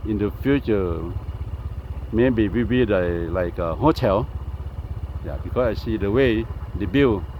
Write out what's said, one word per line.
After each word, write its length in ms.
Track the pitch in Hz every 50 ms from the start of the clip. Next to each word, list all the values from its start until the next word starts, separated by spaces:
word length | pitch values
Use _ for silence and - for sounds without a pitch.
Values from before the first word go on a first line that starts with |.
| -
in 100 | 107 107 101
the 120 | 104 101 95 -
future 600 | - 131 143 139 - 120 107 101 92 87 82 82 80 85 - - - - - - - - - - - - - - - - - - - -
maybe 360 | - 113 120 131 123 113 107 98
will 180 | 90 120 120
be 180 | 101 123 127 123
the, 160 | 104 104 92 90 87 87 85 85 80
like, 260 | 85 92 90 87 - -
a 160 | 87 82 80
hotel. 540 | 80 113 151 170 - 127 107 95 104 127 - - - - - - - - - - - - - - - - - - - -
Yeah, 120 | 78 73 69
because 240 | - 87 - 120 127 117
I 20 | 104
see 220 | - - 120 110
the 140 | 104 95 101
way 360 | 104 127 139 123 110 110 113 117 - - - - - 92
they 80 | 101
build. 360 | 90 - 139 143 127 107 95 87 - -